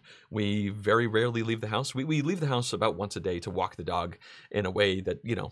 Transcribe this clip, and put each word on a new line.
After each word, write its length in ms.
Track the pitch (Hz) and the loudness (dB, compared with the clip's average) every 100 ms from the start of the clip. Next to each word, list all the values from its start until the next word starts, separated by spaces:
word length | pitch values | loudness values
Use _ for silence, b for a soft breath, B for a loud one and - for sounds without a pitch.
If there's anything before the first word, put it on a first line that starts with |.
| B B B | B B B
we 400 | 107 101 104 101 | -2 0 2 0
very 360 | 101 101 110 117 | 0 4 6 6
rarely 380 | 110 120 117 | 4 2 2
leave 160 | 110 113 | 0 -2
the 80 | 110 | -2
house. 260 | 110 131 | -2 -2
We, 120 | 131 139 | -2 0
we 160 | 156 | 0
leave 180 | 143 185 | 0 0
the 80 | 151 | 0
house 240 | 127 120 | 0 0
about 240 | 98 110 82 | 0 0 0
once 220 | 101 - | -4 -4
a 20 | |
day 220 | 87 87 | -4 -4
to 80 | 92 | -4
walk 260 | 92 90 - | -2 -2 -4
the 80 | |
dog 340 | 82 87 87 82 B B B | -4 -2 -4 -8 B B B
in 140 | - 95 | -2 0
a 60 | |
way 300 | 95 101 95 | 2 2 2
that, 180 | 92 87 | -2 -4
you 140 | - 104 | -4 -4
know, 160 | - | -4